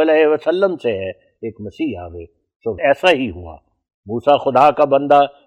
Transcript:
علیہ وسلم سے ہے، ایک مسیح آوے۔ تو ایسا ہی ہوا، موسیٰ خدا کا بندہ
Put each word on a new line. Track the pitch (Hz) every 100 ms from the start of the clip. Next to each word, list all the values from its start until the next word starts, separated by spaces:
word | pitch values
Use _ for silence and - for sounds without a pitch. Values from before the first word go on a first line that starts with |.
علیہ | 160 156 151
وسلم | 151 156 180 196 165
سے | 123
ہے، | 98 95 - _ _
ایک | 113 -
مسیح | 101 - 117 95
آوے۔ | 87 85 82 _ _ _ 113
تو | 101
ایسا | 143 139 185
ہی | 240 254
ہوا، | 90 85 78 _ _ _ _ 101
موسیٰ | 117 143 139
خدا | 139 127 147
کا | 143
بندہ | 143 135 143 143 139 -